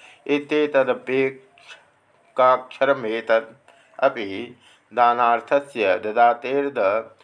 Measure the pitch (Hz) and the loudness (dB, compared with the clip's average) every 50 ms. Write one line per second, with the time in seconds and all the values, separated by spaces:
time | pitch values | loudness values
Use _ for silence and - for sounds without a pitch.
0 | - - - _ _ - 143 143 143 143 156 151 151 143 143 135 131 123 120 123 | -20 -20 -20 _ _ -2 -2 -2 -2 -2 0 0 0 2 2 0 0 0 -2 -4
1 | - - 131 135 135 135 135 135 _ _ _ _ _ - - - _ _ _ _ | -4 -4 -2 -2 -2 -2 -4 -10 _ _ _ _ _ -20 -20 -20 _ _ _ _
2 | _ _ _ _ _ _ _ - 127 127 127 127 - - - - 135 135 139 135 | _ _ _ _ _ _ _ 2 4 4 4 2 -2 -12 -4 -2 0 0 0 0
3 | 120 110 110 113 113 - 113 113 113 - - _ _ _ _ _ _ _ _ - | -2 -6 -6 -6 0 0 0 0 0 -4 -18 _ _ _ _ _ _ _ _ -2
4 | 131 135 127 120 104 98 95 101 120 120 123 _ _ _ _ _ _ _ 110 120 | -2 -2 0 -2 -8 -8 -8 -10 -12 -14 -16 _ _ _ _ _ _ _ 0 2
5 | 120 120 120 120 120 117 117 113 - - 151 143 143 143 - 120 104 95 92 101 | 2 2 4 2 2 2 2 0 0 -2 -2 -2 -2 -4 -4 -2 0 0 0 0
6 | 95 107 107 120 120 120 120 117 - 123 135 143 143 143 131 123 101 95 104 113 | -2 -4 2 4 4 4 4 0 -4 -4 -2 -2 -2 -2 -2 0 0 0 0 -2
7 | 113 - - _ | -6 -8 -18 _